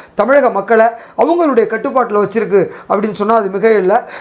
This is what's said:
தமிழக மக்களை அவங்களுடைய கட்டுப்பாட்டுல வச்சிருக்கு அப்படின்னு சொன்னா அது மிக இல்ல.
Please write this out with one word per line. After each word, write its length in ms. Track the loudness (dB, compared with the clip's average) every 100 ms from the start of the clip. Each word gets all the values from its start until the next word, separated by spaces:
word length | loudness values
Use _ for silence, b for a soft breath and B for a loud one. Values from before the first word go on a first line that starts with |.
| B -4
தமிழக 340 | 2 4 2
மக்களை 360 | -2 0 2 2 0 B -2
அவங்களுடைய 480 | 0 2 2 2 0
கட்டுப்பாட்டுல 600 | -2 -2 -2 0 0 0
வச்சிருக்கு 440 | -2 0 0 0 B B
அப்படின்னு 240 | -2 -2
சொன்னா 220 | -4 0 0
அது 140 | 0
மிக 220 | -2 0
இல்ல. 380 | 2 2 0 -2 B